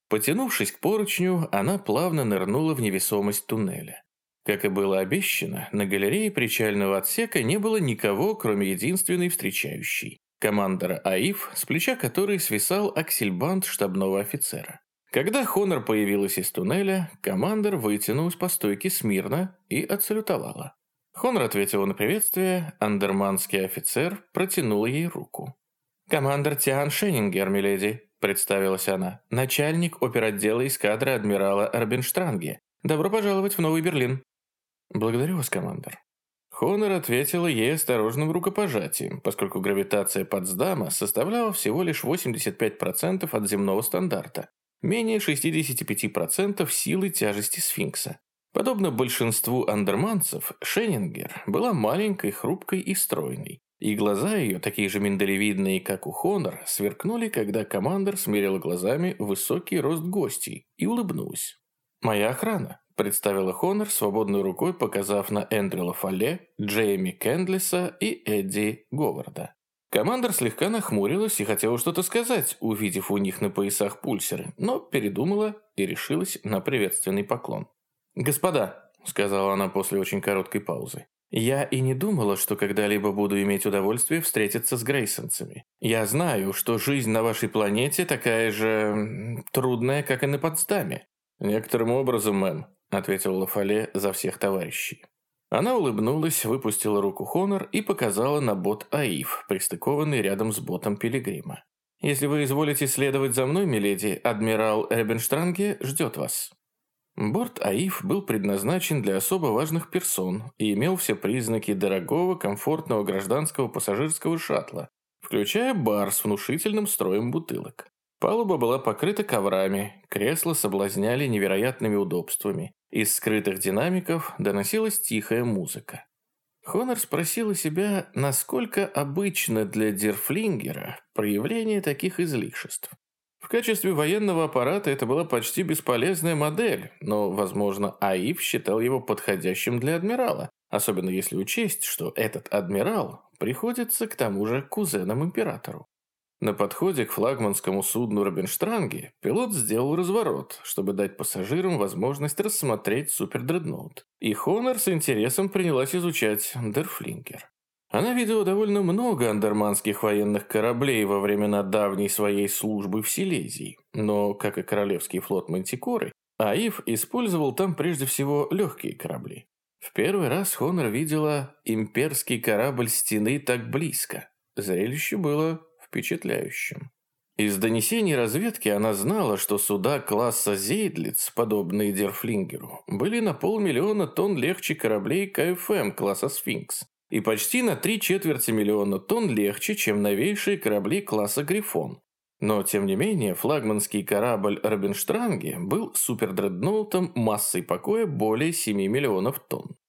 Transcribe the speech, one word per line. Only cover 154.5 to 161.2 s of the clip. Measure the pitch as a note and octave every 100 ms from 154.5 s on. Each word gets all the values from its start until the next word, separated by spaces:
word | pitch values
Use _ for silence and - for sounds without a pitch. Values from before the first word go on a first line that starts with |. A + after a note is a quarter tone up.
| G#3 B3 B3+
с | -
интересом | E3 D3+ A2 A#2+ D#3+ F#3+
принялась | G3 F3+ C3+ C3+ F3+
изучать | F3 D3+ G#2+ G#2+ - B2
Дерфлингер. | A2+ A2+ F3 - - - - - - _ _ _ _
Она | A2+ A3
видела | B3 A3 A3
довольно | F#3 G3 G#3+ G3+
много | F3+ G3 A#3+ E3 A#2+
андерманских | G#2+ G#2+ G#2+ G#2 G2 G#2+ G2+
военных | G#2+ G#2 G#2 G#2 -
кораблей | G#2+ A2+ A#2+ C#3 A2+ G2+
во |
времена | G2+